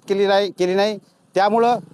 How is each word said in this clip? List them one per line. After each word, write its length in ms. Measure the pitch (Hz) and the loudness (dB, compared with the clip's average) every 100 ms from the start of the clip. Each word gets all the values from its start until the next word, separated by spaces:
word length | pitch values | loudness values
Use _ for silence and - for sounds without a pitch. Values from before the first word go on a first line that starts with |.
| - | -2
केली 180 | 196 196 | -2 2
नाही, 240 | 196 202 | 0 0
केली 240 | - 180 190 | -2 -2 0
नाही. 220 | 208 202 - _ _ 175 | -2 -4 -12 _ _ -2
त्यामुळं 420 | 202 226 233 247 - | 0 2 2 0 -4